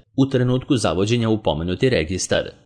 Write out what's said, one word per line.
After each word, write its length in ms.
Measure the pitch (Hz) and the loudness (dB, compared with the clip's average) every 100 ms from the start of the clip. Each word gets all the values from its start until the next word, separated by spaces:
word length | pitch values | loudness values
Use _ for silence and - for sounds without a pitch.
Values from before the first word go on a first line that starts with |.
| _ - | _ 0
u 80 | 135 | 2
trenutku 520 | 127 123 127 - 127 | 2 0 0 0 0
zavođenja 520 | 92 82 104 120 113 | 0 0 0 0 2
u 140 | 107 | 0
pomenuti 460 | 90 76 87 90 131 | 0 -2 -2 0 0
registar. 540 | 110 80 92 - 85 - - | 0 -2 -4 -2 -2 -2 -10